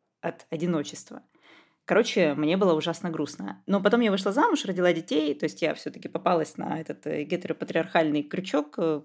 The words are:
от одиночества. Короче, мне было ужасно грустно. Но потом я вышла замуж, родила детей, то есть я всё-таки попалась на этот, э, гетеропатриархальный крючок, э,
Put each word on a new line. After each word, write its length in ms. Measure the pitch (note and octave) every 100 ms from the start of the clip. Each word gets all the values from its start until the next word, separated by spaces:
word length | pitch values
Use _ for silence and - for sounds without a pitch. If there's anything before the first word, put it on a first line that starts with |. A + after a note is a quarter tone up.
| _ _
от 240 | E3 - -
одиночества. 720 | E3 E3+ E3 C#3+ - - - _ _ _ - _ _
Короче, 500 | - F3 A#3+ - E3
мне 220 | C#3+ D3+ F#3
было 180 | G3
ужасно 360 | D#3 D#3+ E3 F3
грустно. 520 | D#3+ C#3+ - - - -
Но 140 | G3
потом 200 | G3 A#3
я 100 | A#3
вышла 220 | G3 G3+
замуж, 320 | G#3 A#4 E4+
родила 280 | G3 F3 F3+
детей, 420 | E3 D#3+ C#4+ D4+
то 100 | C#3+
есть 180 | D#3+ -
я 120 | D#3
всё-таки 340 | D3+ - - -
попалась 480 | F#3+ F#3 F3 D#3+ -
на 240 | - D#3
этот, 260 | E3 - -
э, 160 | D#3+
гетеропатриархальный 1000 | D3 F3+ F3+ D#3+ G3 E3+ D#3+ F3 D#3 D3
крючок, 500 | D3 - F#3+ C#4 D4 -
э, 240 | E3 D3+